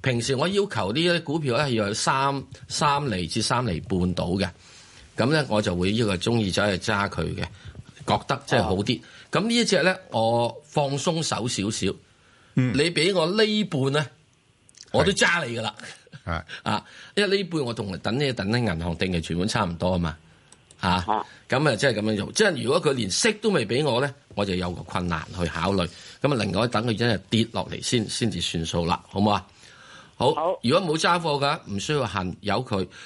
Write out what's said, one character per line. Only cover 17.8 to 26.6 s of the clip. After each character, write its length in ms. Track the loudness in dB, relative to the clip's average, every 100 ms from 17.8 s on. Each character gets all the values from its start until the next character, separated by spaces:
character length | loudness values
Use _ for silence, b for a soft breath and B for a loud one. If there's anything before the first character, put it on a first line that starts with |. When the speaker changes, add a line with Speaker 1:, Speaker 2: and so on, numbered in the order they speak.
| -4 -4
Speaker 1:
等 180 | -2 0
呢， 140 | 0
等 180 | 0 0
呢 80 | 2
銀 240 | 2 0
行 140 | -2 -2
定 160 | 0
期 80 | 0
存 180 | -2 -2
款 60 | 0
差 200 | 0 -2
唔 100 | 0
多 160 | 0
啊 60 | 2
嘛。 200 | 0 -4 -16 B B B _ -4
啊， 240 | 0 0 0
Speaker 3:
啊。 200 | -2 B B B
Speaker 1:
咁 200 | 0 2
啊， 60 | 2
即 120 | 2
係 60 | 0
咁 40 |
樣 160 | 0 -2
做。 160 | -2
即 120 | 2 2
係 180 | 2
如 80 | 0
果 100 | 2
佢 120 | 2
連 180 | 0 -2
息 220 | 0 0 0
都 80 | 0
未 160 | 2 2
俾 180 | 0
我 160 | 2 0
呢， 160 | 0 -4 _ -4
我 100 | -2
就 100 | 0
有 160 | -2
個 100 | -6
困 220 | -6 -4 -2
難 160 | -4 -6 -4
去 80 | -4
考 260 | 0 0
慮。 120 | 2 0 B B B
咁 120 | -2
啊， 40 | 0
另 160 | -2
外 80 | 0